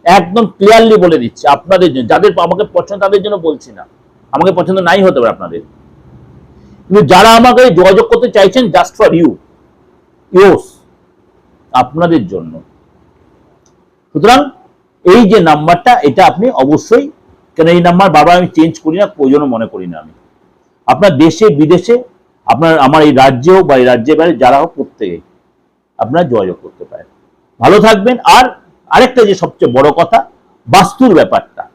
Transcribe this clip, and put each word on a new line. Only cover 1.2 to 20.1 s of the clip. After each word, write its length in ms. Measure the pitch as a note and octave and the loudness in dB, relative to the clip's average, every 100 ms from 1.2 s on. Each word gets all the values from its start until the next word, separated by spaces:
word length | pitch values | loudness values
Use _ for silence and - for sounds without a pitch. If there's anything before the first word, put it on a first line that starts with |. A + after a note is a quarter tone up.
| A#2 - D3 | -4 -6 -4
আপনাদের 460 | C#3 E3+ F#3 F3 | -4 -2 0 0
জন্য, 140 | C3 A#2 | -2 -4
যাদের 240 | - G3+ F3+ | 0 0 -2
আমাকে 260 | F3 F#3 G#3+ | -4 -4 -4
পছন্দ 280 | F3 E3+ G3+ | -6 -8 -6
তাদের 220 | G3 G3 | -4 -4
জন্য 120 | G3 G3+ | -4 -6
বলছি 360 | E3 C#3+ B2+ | -6 -8 -14
না, 160 | G2 - _ _ _ _ | -20 -20 _ _ _ _
আমাকে 200 | C#3 F3+ | -4 -2
পছন্দ 280 | F3+ D#3 F#3+ | -2 -4 -4
নাই 240 | F3 G3 | -2 0
হতে 160 | F#3 C3+ | 0 0
পারে 100 | A#2 | -4
আপনাদের, 320 | G2 F2 E2 - _ _ _ _ - - - _ _ _ _ _ | -4 -12 -14 -18 _ _ _ _ -20 -20 -20 _ _ _ _ _
কিন্তু 180 | G3 D3+ | 0 2
যারা 240 | F3+ A3 A#3 | 2 4 4
আমাকে 340 | B3 A#3+ B3+ | 4 4 2
যোগাযোগ 360 | E3+ F#3 G3 - | 4 2 2 0
করতে 180 | - A#3+ | -2 -2
চাইছেন, 340 | G#3 F#3+ B3+ A3+ | 0 0 0 -2
just 380 | F3+ E3+ - | -2 -2 -2
for 100 | G#3 | 0
you, 180 | E3 D#3 G2 _ _ _ _ _ _ _ _ _ | 0 -2 -4 _ _ _ _ _ _ _ _ _
yours, 280 | F3+ G3 C#3+ - _ _ _ _ _ _ _ _ _ _ | 2 2 2 -6 _ _ _ _ _ _ _ _ _ _
আপনাদের 560 | B2+ B2+ D#3 E3+ E3 F2+ | -6 -4 -4 -2 -2 -4
জন্য। 340 | F#2 E2 - _ _ _ _ _ _ _ _ _ _ _ _ _ _ _ | -12 -14 -20 _ _ _ _ _ _ _ _ _ _ _ _ _ _ _
সুতরাং 360 | D#3 F#3+ C4 C#4+ _ _ _ _ _ | -2 2 2 -2 _ _ _ _ _
এই 260 | F3+ A3 G#3 | 2 2 4
যে 100 | G#3 | 2
নাম্বারটা, 600 | D#3+ D3+ D#3 F3 - - | 2 0 0 0 0 0
এটা 260 | D3 B2+ E3 | 0 2 0
আপনি 240 | D#3 A#3+ | 0 -4
অবশ্যই, 600 | - C#3 D#3 - A#3+ C#4+ _ _ _ _ - | -2 -2 -2 0 -2 -2 _ _ _ _ -4
কেন 120 | D#3+ | 0
এই 140 | F3 | 2
নাম্বার 280 | E3+ F3 F#3+ | 0 0 2
বারবার 280 | D3+ D#3 F3+ | 2 2 2
আমি 100 | F3+ | 0
চেঞ্জ 320 | - D#3+ - | -2 -2 -2
করি 180 | D#3 F3 | -8 -4
না, 80 | G3+ | -6
প্রয়োজনও 400 | D#3+ C3+ C#3+ C#3+ | -2 0 0 -2
মনে 220 | A2+ A2 | -6 -8
করি 200 | G2+ F2+ | -12 -14
না 120 | D#2+ | -16
আমি। 120 | D#2 | -20